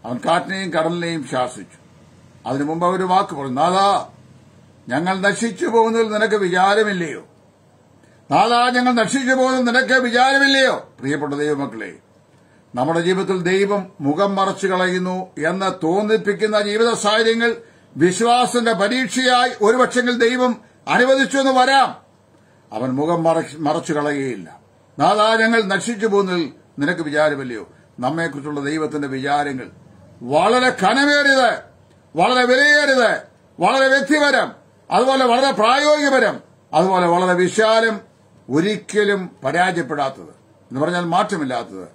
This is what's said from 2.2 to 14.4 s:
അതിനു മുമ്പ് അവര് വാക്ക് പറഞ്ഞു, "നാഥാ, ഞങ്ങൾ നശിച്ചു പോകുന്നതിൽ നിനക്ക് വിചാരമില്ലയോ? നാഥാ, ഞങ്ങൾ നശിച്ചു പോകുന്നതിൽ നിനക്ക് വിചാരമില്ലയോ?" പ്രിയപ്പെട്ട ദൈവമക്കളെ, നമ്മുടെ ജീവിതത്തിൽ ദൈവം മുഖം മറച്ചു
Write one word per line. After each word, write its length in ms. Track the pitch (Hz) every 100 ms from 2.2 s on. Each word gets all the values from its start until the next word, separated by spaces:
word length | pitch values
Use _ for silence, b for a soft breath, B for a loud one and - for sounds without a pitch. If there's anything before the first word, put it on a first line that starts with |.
| - - 117
അതിനു 140 | 139
മുമ്പ് 240 | 143 165 175
അവര് 160 | 180
വാക്ക് 320 | 185 185 202 151
പറഞ്ഞു, 180 | 135
"നാഥാ, 540 | 127 170 185 196 185 - - - - - - _ _ -
ഞങ്ങൾ 300 | 131 180 190
നശിച്ചു 460 | 196 190 226 185 339
പോകുന്നതിൽ 460 | 226 226 226 220
നിനക്ക് 240 | 214 214 214
വിചാരമില്ലയോ? 920 | 185 180 190 208 208 185 160 107 - _ _ _ _ _ _ _ b b _
നാഥാ, 380 | 147 220 240 247
ഞങ്ങൾ 220 | 247 247
നശിച്ചു 420 | 240 214 269 254
പോകുന്നതിൽ 320 | 262 254 262 240
നിനക്ക് 280 | 247 254
വിചാരമില്ലയോ?" 960 | 254 247 240 262 277 277 269 262 165 - -
പ്രിയപ്പെട്ട 340 | 127 147 143
ദൈവമക്കളെ, 600 | 143 147 139 135 110 98 80 _ _ _ b b b b 123
നമ്മുടെ 240 | 139 165
ജീവിതത്തിൽ 420 | 170 185 185 185
ദൈവം 500 | 175 190 196 202 185 -
മുഖം 340 | 139 156 202
മറച്ചു 320 | 196